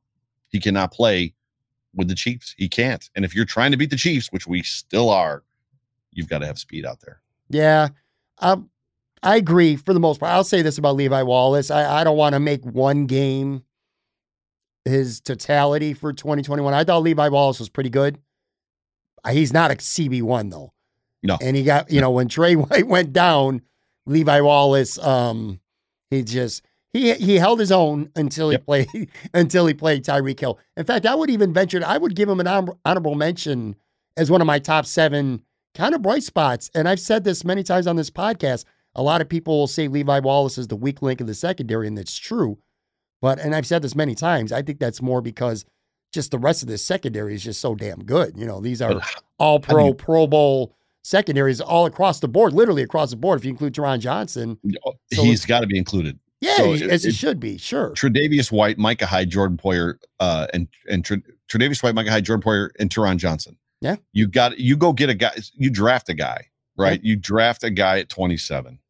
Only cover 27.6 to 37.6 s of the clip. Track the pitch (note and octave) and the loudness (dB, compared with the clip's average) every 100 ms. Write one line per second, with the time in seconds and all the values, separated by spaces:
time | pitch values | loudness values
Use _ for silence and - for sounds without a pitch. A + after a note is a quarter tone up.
27.6 | G3+ F#3 D#3 D3 D3+ - D3 D#3 D#3 D3 | 4 4 4 0 -6 -4 -4 -2 0 0
28.6 | C#3+ C#3+ C#3 A3 G3 - - F3 E3 F#3 | 0 0 0 -6 -10 -14 -4 0 2 4
29.6 | E3 C#3+ D#3+ C#3+ C#3 C#3+ C3+ C3+ C3 - | 2 2 0 0 0 -2 -2 -4 -6 -6
30.6 | _ - - A#3 A3 C#4+ D#4 A3+ G3 E3+ | _ -10 -4 0 2 0 0 2 2 2
31.6 | F#3+ F3+ E3 B3+ E4+ F3 G#3 F#3 F3 G3 | 0 -2 -2 -2 -2 -2 0 0 0 0
32.6 | F3+ - D3+ F#3 D#3 D3 D#3 F3 D#3 B2+ | -2 -4 -2 0 0 -2 -2 -2 -4 -4
33.6 | G#2+ G#2 _ _ _ - D3+ F3+ D#3+ D3 | -6 -12 _ _ _ -2 2 4 4 2
34.6 | C#3 D#3 C#3+ - D#3 C#3+ C3+ A#2+ _ _ | 2 0 0 0 2 2 -2 -4 _ _
35.6 | _ - A3 E4 G3 C#4 - F3+ C#3+ B2 | _ -4 -2 0 0 -2 -2 0 0 0
36.6 | - E3 E3 F#3+ - A3 G3 F3 F3 G3 | -4 -2 0 0 0 0 0 -4 -2 -4